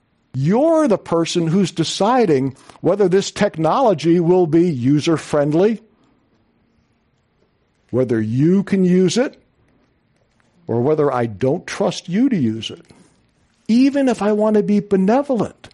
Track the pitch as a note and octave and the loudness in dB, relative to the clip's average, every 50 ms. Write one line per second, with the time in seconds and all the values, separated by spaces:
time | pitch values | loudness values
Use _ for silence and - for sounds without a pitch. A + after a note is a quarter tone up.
0 | _ _ _ _ _ _ - B2+ C3+ D#3 G3 A#3+ D4 E4 E4 D#4 D#4 C4+ G3 E3+ | _ _ _ _ _ _ -8 -4 -2 0 0 2 2 2 2 2 2 0 0 -2
1 | - - E3+ E3 E3 D#3 - F3 E3 D#3+ D#3 G3 G3 D#3 - - D#3+ - - - | -2 -2 -2 -2 -2 -2 -2 -2 -2 0 0 0 0 -2 -2 -4 -6 -4 -2 -2
2 | G3 G#3+ B3+ C4 A#3 F3+ D3+ C3 C3+ C3+ - _ - - - - - D3+ F#3 G3+ | -2 0 2 2 2 2 2 0 0 -2 -6 _ -20 -20 -18 -6 -2 -2 0 2
3 | G#3 F3+ E3+ G3 F#3+ - - - G3+ G#3 - D#3 D#3+ D#3 F3+ B3+ C#4 A3 F#3+ D3 | 2 2 2 0 -2 -2 -4 -4 -4 -4 -2 -2 -2 -2 0 0 2 0 0 0
4 | - E3 E3 F3+ E3+ E3 F3+ F#3 F3+ D#3+ C#3+ E3+ F3 F3+ D3+ B2 A#2 C3 D3 D3+ | 0 0 2 2 2 2 2 2 2 2 2 2 2 2 0 -2 0 2 2 2
5 | - E3+ D#3+ C#3+ - - - D3 C#3+ D3+ D3 E3 F#3+ A3 A3+ G3+ _ _ _ _ | 2 0 -2 -2 -2 -2 -2 0 0 2 2 2 2 2 0 -2 _ _ _ _
6 | _ _ _ _ _ _ _ _ _ _ _ _ _ _ _ _ _ _ _ _ | _ _ _ _ _ _ _ _ _ _ _ _ _ _ _ _ _ _ _ _
7 | _ _ _ _ _ _ _ _ _ _ _ _ _ _ _ _ _ - - A#2+ | _ _ _ _ _ _ _ _ _ _ _ _ _ _ _ _ _ -6 -2 -2
8 | C3 A#2 A#2+ A2 A2 A2 A#2 B2+ D3 E3+ F#3 G3 F#3+ - G3+ F#3+ F#3 F3+ F3+ F#3 | 0 0 0 -2 -2 -2 -2 0 2 2 2 2 0 0 0 0 2 2 2 2
9 | F#3 F3 - A3 C4 - - _ _ _ _ _ _ _ _ _ _ _ _ _ | 2 2 2 0 -2 -2 -4 _ _ _ _ _ _ _ _ _ _ _ _ _
10 | _ _ _ _ _ _ _ _ _ _ _ _ _ - A2+ A#2+ A#2+ C#3+ D#3 D3+ | _ _ _ _ _ _ _ _ _ _ _ _ _ -6 -4 -2 0 0 0 0
11 | D3 C#3+ B2+ B2 A#2+ A#2 G#2 F#2 B2+ C3 D3 F#3 - - - - G3 G3+ - - | 0 0 0 -2 -4 -4 -4 -4 -2 -2 -2 -2 -6 -10 -6 -4 -4 -4 -4 -6
12 | - - E3 G#3 B3+ C#4+ B3 F3 B2+ A2 A2 A2+ G#2 - - - - _ - _ | -10 -6 -2 0 0 0 0 0 -2 -2 -2 -4 -10 -14 -16 -16 -20 _ -20 _
13 | _ _ _ _ _ _ _ _ _ _ _ _ _ - G#3+ A#3+ C4 C#4 C4+ C#4+ | _ _ _ _ _ _ _ _ _ _ _ _ _ -2 2 2 2 2 2 0
14 | C#4 C4 A3+ - G3+ G#3 G#3+ G#3 G#3+ A3 G#3+ G#3 G3+ E3+ G#3 G#3 G3+ G3+ G3+ F#3 | 0 0 0 0 0 -2 0 0 0 0 2 0 0 2 0 -2 0 0 0 0
15 | F#3+ F#3+ A3+ C4+ C#4+ C#4+ C4 G#3+ D#3+ - - _ _ - | 2 2 2 0 0 -2 -2 -4 -4 -6 -8 _ _ -20